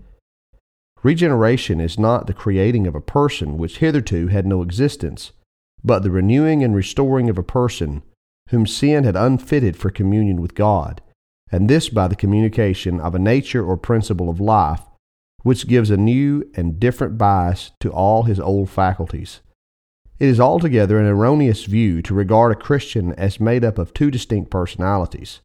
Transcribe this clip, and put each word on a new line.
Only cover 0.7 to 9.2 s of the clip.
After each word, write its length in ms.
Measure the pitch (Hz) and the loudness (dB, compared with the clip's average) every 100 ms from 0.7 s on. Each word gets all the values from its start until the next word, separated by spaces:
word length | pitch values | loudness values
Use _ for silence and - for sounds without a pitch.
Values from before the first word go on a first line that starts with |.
| _ _ _ | _ _ _
Regeneration 760 | 127 165 170 123 113 123 - 82 | 0 2 2 4 2 2 0 -2
is 180 | 82 101 | -2 0
not 280 | 110 120 - | 0 0 -2
the 80 | |
creating 540 | 92 107 95 101 120 92 | -6 -2 0 2 2 -2
of 80 | 73 | -4
a 40 | |
person 560 | - 147 143 - 76 76 | -4 0 0 -2 -6 -6
which 220 | 82 - | -6 -2
hitherto 500 | 160 147 110 90 87 | 0 0 -2 -2 -2
had 180 | 101 95 | -2 0
no 160 | 95 | -2
existence, 680 | 87 95 143 - 78 - - _ _ _ _ _ | -2 -2 -2 -2 -10 -10 -18 _ _ _ _ _
but 180 | - 107 | 0 0
the 80 | 95 | 2
renewing 540 | 92 98 127 156 151 | 0 2 4 4 2
and 100 | 127 | 2
restoring 540 | 101 92 - 139 131 120 | 0 -2 -2 0 2 0
of 100 | 90 | -2
a 60 | |
person 580 | 85 127 123 - 78 73 - _ _ _ - | -2 -2 -2 -2 -6 -8 -12 _ _ _ -2
whom 180 | 120 110 | 0 0
sin 380 | - 143 151 | 0 2 2
had 100 | 123 | 2
unfitted 600 | 92 | 2